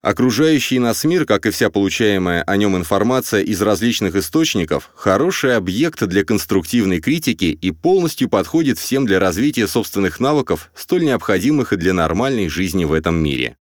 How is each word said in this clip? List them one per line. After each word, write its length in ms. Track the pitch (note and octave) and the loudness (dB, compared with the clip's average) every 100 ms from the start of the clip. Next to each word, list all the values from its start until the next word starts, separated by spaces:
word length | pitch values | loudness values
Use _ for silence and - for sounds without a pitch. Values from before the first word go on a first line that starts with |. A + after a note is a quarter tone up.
Окружающий 760 | G2 G#2 B2+ A#2 D#3 D3+ - B2+ | -2 0 0 2 2 2 0 0
нас 240 | A#2+ A2 | 0 0
мир, 200 | D3+ F3+ | 0 0
как 220 | - G#2 A2 | 2 0 0
и 40 | |
вся 200 | - G#2+ | 0 0
получаемая 720 | G2+ G2 - A2 G2 F2+ F2 | 2 0 2 2 2 0 -2
о 140 | - G2 | 0 0
нём 200 | G#2 F#2 | 2 0
информация 640 | E2+ G2 G#2+ B2+ A#2 G#2+ | 0 0 2 0 0 -2
из 220 | - G2 | 0 0
различных 540 | G#2 G2 A#2 A2 G2 F#2+ | 0 2 0 0 0 -2
источников, 760 | F#2 D#3+ D#3+ G#2 E2 D2 - | 0 0 0 0 -2 -4 -6
хороший 640 | - G#2 F#2+ E3 F#3+ C3 A#2+ | -6 0 2 2 0 0 0
объект 480 | F#2 F#2+ E3 - | 0 -2 -2 0
для 200 | G#2 F#2+ | 0 0
конструктивной 760 | G2 G#2+ - G2 E2+ A#2+ G2 F2 | 2 0 2 -2 0 0 2 0
критики 440 | G2 E3 D#3+ A2+ | 0 -2 -2 -2
и 260 | E2+ D2 F#2 | -2 -2 -4
полностью 580 | E2 E3 F#3+ E3+ - C3 | -2 2 2 2 -2 0
подходит 500 | G#2 F#2 E3 D3 A#2 | 0 0 0 0 -2
всем 280 | - C3+ B2+ | -2 -2 2
для 120 | F#2 | 2
развития 480 | F#2 E2 C#3+ D3 G2+ | 2 2 0 0 0
собственных 500 | A#2+ G#2 G2 F#2+ - | -2 -2 -2 -2 -2
навыков, 540 | B2+ D3+ B2+ D#2+ - | 0 0 0 -4 -6
столь 300 | - - F3+ | -20 -4 0
необходимых 680 | D#3+ A#2+ - F#2+ A2+ D3+ A#2+ | 0 0 0 0 2 0 0
и 40 | G2 | 0
для 180 | E2+ | 0
нормальной 540 | F#2 D#2+ E2+ B2+ B2 F2+ | 0 0 0 0 -2 -2
жизни 360 | D#2 F#2 F#2 | -2 -2 0
в 80 | D#2+ | 0
этом 220 | D#2 D#2 | 0 0
мире. 420 | E2+ D2+ C2+ A#1+ - | 0 0 -2 -6 -8